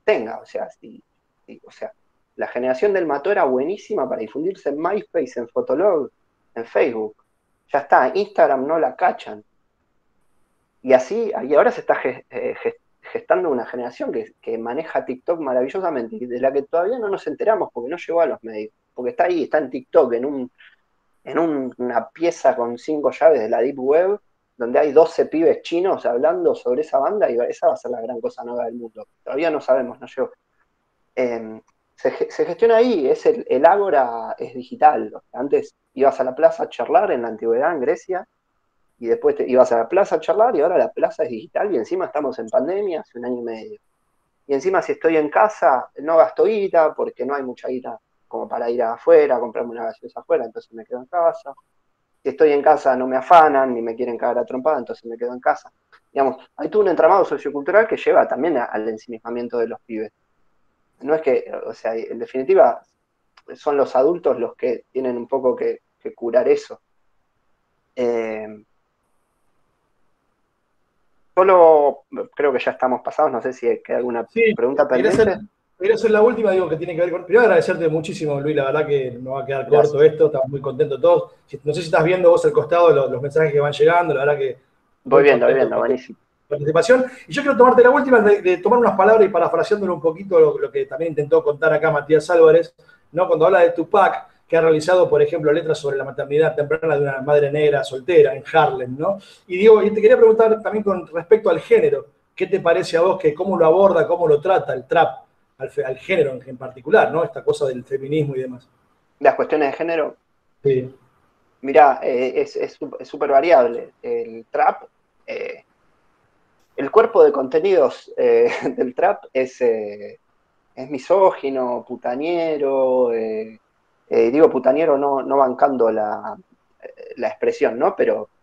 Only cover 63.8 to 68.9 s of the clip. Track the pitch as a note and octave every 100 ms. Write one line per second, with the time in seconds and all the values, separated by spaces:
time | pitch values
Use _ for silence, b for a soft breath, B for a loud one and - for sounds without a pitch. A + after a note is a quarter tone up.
63.8 | C3 B2+ C#3 F3 D#3+ A#2+ A#2 - D3+ A2+
64.8 | _ B2+ C3 A#2+ A#2 C3+ B2+ A#2+ A#2 A2+
65.8 | _ _ - - A#2 A#2+ B2 C#3+ - -
66.8 | _ _ _ _ _ _ _ _ _ _
67.8 | _ - A#2+ A#2 A2+ A2 G#2+ G#2+ G#2+ _
68.8 | _